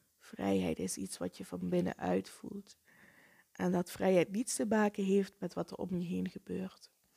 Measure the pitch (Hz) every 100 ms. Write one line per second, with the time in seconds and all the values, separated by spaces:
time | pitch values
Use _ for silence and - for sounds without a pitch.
0 | _ _ - - 196 - - - 185 -
1 | 190 - 185 - 190 180 180 175 180 -
2 | 180 185 190 - - 202 202 - _ -
3 | - - - - _ - 180 180 180 -
4 | 190 185 165 196 254 - 233 220 208 208
5 | 196 196 196 - 175 - 170 190 180 180
6 | 175 180 185 - - 180 185 - - _
7 | _